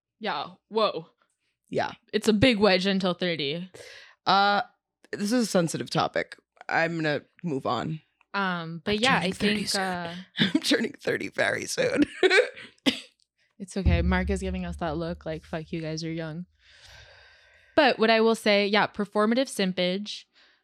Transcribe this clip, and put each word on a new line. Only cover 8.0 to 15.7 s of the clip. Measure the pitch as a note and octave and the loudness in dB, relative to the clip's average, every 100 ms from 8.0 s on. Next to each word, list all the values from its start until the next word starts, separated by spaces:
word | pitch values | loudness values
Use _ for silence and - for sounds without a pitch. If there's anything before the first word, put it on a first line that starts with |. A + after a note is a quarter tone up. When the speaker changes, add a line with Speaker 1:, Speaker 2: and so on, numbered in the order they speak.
| - _ _ | -10 _ _
Speaker 1:
Um, | G3+ F#3+ F3 E3 E3 | -4 -4 -4 -8 -8
but | F3+ | -4
Speaker 2:
I'm | G#3 | 0
Speaker 1:
yeah, | B3 A#3+ | 2 2
Speaker 2:
turning | F3 | 0
Speaker 1:
I | |
Speaker 2:
thirty | F#3 G#3 G#3+ | -2 0 0
Speaker 1:
think, | G3 | -2
Speaker 2:
soon. | G3+ | -2
Speaker 1:
uh, | F#3+ F3+ E3+ F3 F#3 | -2 -4 -8 -10 -12
Speaker 2:
<laughs> | - | -2
I'm | F#3+ D4 | 0 0
turning | - - A#3 - | 0 0 -2 -6
thirty | - - - | -6 -4 -4
very | - G2+ - - | -2 0 0 -4
soon. | - - - D4 - | -2 0 0 -2 2
<laughs> | F#4 F#4 - - - _ - - - _ _ _ _ _ | 4 4 2 -4 -20 _ -2 -2 -8 _ _ _ _ _
Speaker 1:
It's | G3 - | -8 -2
okay. | F3+ F3 | 2 4
Mark | F3 F#3 F#3 | 4 2 0
is | G3 | -2
giving | F#3+ F#3 | -4 -6
us | F3 F3 | -6 -6
that | F3 D3+ | -4 -4
look | E3 F3 - | -4 -6 -8
like, | D#3+ | -10
"Fuck, | - E3 D#3 | -8 -10 -8